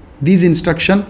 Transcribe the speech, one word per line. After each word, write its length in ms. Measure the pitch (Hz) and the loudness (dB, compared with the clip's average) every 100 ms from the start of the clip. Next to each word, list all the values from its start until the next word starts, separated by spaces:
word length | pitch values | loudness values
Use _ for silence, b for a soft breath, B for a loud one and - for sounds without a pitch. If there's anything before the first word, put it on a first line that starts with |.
| - - 143 | -20 -6 0
these 180 | 190 175 | 2 2
instruction." 520 | 147 175 160 - 202 | 0 -2 -4 0 -2